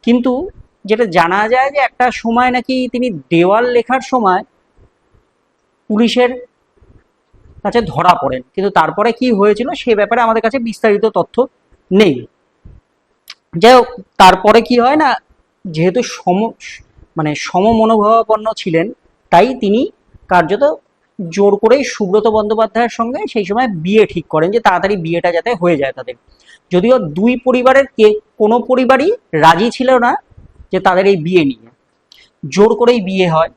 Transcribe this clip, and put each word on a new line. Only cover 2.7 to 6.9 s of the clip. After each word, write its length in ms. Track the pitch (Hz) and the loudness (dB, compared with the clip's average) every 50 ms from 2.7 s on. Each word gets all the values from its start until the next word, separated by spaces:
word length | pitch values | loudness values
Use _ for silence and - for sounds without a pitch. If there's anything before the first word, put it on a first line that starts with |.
| 262 254 254 247 - | -4 -4 -4 -4 -4
তিনি 140 | 247 247 247 190 151 - _ | -4 -4 -4 -6 -8 -6 _
দেওয়াল 360 | 175 165 170 185 202 220 240 247 240 | 0 2 2 2 2 2 0 0 0
লেখার 280 | 240 226 - 170 208 226 - | -2 -2 0 -4 -4 -2 -2
সময় 300 | - 254 220 190 180 190 220 _ _ _ _ _ _ _ _ _ _ _ _ _ _ _ _ _ _ _ _ _ _ _ _ _ _ _ _ _ | -2 0 0 0 0 -2 -4 _ _ _ _ _ _ _ _ _ _ _ _ _ _ _ _ _ _ _ _ _ _ _ _ _ _ _ _ _
পুলিশের 420 | 214 208 240 233 240 247 247 247 254 247 247 _ _ _ _ _ _ _ _ _ | -2 0 0 0 2 0 0 0 -2 -6 -14 _ _ _ _ _ _ _ _ _